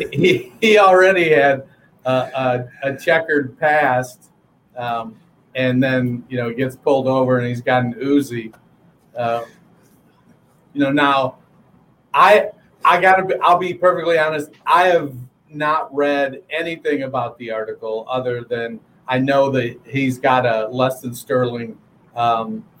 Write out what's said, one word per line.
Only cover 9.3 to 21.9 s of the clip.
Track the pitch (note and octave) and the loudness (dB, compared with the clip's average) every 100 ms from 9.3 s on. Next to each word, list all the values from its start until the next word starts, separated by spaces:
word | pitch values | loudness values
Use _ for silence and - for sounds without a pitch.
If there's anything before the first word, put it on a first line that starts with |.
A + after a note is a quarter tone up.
| A#2 - - _ _ _ _ _ _ _ _ _ _ _ | -4 -8 -18 _ _ _ _ _ _ _ _ _ _ _
you | C#3+ | -4
know, | C#3 | 0
now, | C#3+ C#3+ C3+ C3 - _ _ _ _ _ _ _ | 2 2 2 -2 -6 _ _ _ _ _ _ _
I, | C#3+ F#3 G#3 - - _ _ | 4 6 6 4 -6 _ _
I | D#3+ F3 | 0 2
gotta | F#3 F#3+ | 4 2
be, | F#3 - | 2 -2
I'll | E3+ F3 | 2 2
be | F#3 | 0
perfectly | - F3+ F3 D#3+ D#3+ | 0 0 0 0 0
honest, | D#3 D#3 D3 - | 0 -2 -8 -10
I | - E3+ | 0 2
have | F#3 E3+ C#3+ B2+ - _ _ | 4 2 0 -10 -18 _ _
not | D3 D3+ D#3 C#3+ | -6 -2 -2 -4
read | C#3 C#3+ C#3+ C3+ B2+ - | -2 -2 0 -2 -6 -10
anything | D#3 E3+ E3 D#3 C#3+ | -8 -6 -6 -4 -4
about | C3 B2+ A#2+ A#2 | -4 -6 -6 -8
the | A#2 | -10
article | A2 A2 G#2+ A2 A2 A2 | -8 -8 -10 -8 -8 -6
other | B2+ B2 B2 | -6 -4 -8
than | A#2 A#2+ A#2 A2 - _ - | -6 -6 -6 -10 -18 _ -4
I | B2+ | -2
know | C3+ C#3 C#3 | 2 2 2
that | C3 A#2 - | 0 -4 -6
he's | - C#3 C3 B2+ | -8 -2 -2 0
got | C3+ B2+ A#2+ | 0 2 2
a | A2+ A2 | -2 -4
less | B2 C3 C3 | -2 -2 -2
than | B2 | -10
sterling, | B2 - B2+ B2 A#2+ A2+ A2 _ | -12 -4 -2 -2 -4 -10 -14 _